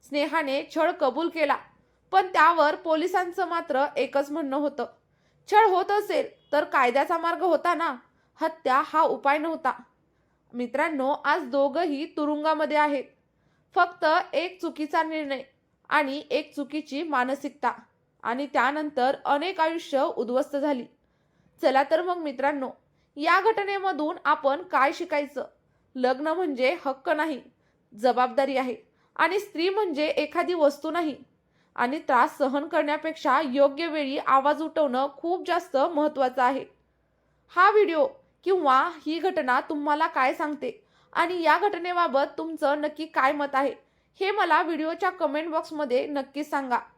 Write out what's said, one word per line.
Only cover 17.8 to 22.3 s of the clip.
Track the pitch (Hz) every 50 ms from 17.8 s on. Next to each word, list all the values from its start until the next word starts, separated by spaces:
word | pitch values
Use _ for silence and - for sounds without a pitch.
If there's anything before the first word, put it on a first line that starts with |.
| - _ _ _ _ _ _ _ -
आणि | 208 233 254 285
त्यानंतर | 277 277 285 233 254 285 302 311 302 285 - 247 262 277 - -
अनेक | - 277 285 302 359 381 -
आयुष्य | 320 320 330 339 - - - 262 277 330 339
उद्ध्वस्त | - 247 220 247 254 285 262 -
झाली. | 285 269 302 294 247 233 - _ _ _ _ _ _ _ _ _ _ _ _ _ _ -
चला | 302 254 269 285
तर | 277 320 320 359
मग | 370 359 349
मित्रांनो, | 330 294